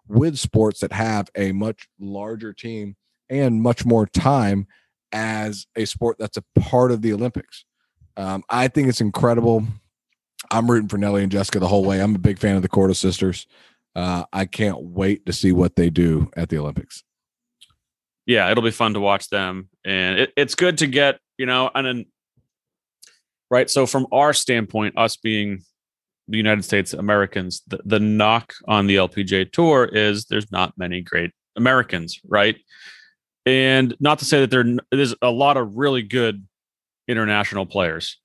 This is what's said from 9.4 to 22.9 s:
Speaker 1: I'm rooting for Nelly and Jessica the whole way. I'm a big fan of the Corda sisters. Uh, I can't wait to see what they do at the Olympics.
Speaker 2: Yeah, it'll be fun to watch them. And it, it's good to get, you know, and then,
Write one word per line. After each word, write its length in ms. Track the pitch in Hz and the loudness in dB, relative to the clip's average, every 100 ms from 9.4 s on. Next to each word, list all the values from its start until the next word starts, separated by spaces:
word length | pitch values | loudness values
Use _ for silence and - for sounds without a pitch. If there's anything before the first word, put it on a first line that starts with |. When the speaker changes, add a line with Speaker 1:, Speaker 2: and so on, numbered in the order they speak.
| 117 113 110 107 _ _ _ _ _ - - | 2 2 0 -8 _ _ _ _ _ -20 -4
Speaker 1:
I'm 200 | 113 117 | 0 2
rooting 180 | 117 104 | 2 2
for 100 | 101 | -2
Nelly 240 | 101 101 | 0 0
and 100 | 98 | 0
Jessica 280 | 98 98 98 | -2 -2 -2
the 80 | 92 | 2
whole 160 | 101 | 2
way. 180 | 95 95 | 2 2
I'm 120 | 101 | 0
a 40 | 104 | 2
big 200 | 104 95 | 0 0
fan 180 | 104 98 | 0 0
of 60 | |
the 60 | 92 | 0
Corda 260 | - 95 | 2 2
sisters. 520 | 92 95 90 95 92 - _ _ _ _ | 2 -2 0 -2 -4 -10 _ _ _ _
Uh, 300 | 90 90 87 - | -6 -4 -4 -6
I 120 | 95 | -6
can't 380 | 98 - 104 65 | -6 -2 -2 -2
wait 420 | 85 90 95 104 | -8 -2 0 -2
to 80 | - | -4
see 200 | 85 95 | 0 2
what 240 | 87 87 - | 4 2 2
they 120 | 85 | 2
do 420 | 82 85 78 80 - | 2 2 2 -2 -4
at 140 | 82 | -6
the 80 | 80 | -4
Olympics. 460 | 73 71 - - - _ _ _ _ _ - _ _ _ _ _ - | -6 -8 -10 -16 -20 _ _ _ _ _ -20 _ _ _ _ _ 0
Speaker 2:
Yeah, 240 | 117 92 | 2 4
it'll 120 | 117 | 2
be 80 | 113 | 0
fun 220 | 110 113 | 0 -2
to 60 | 101 | 0
watch 300 | 101 98 - | 0 0 -2
them. 380 | 101 92 95 98 _ | -4 -4 -8 -14 _
And 340 | 92 95 92 95 | -6 -2 0 0
it, 140 | 131 - | 0 0
it's 180 | 139 | -2
good 240 | - 180 156 | 0 0 0
to 80 | 151 | 0
get, 340 | 131 143 - _ - | 2 0 0 _ -8
you 80 | 127 | -4
know, 240 | 127 127 | -2 -2
and 120 | 135 131 | -4 -4
then, 200 | 123 - _ _ _ _ _ _ _ _ | -6 -10 _ _ _ _ _ _ _ _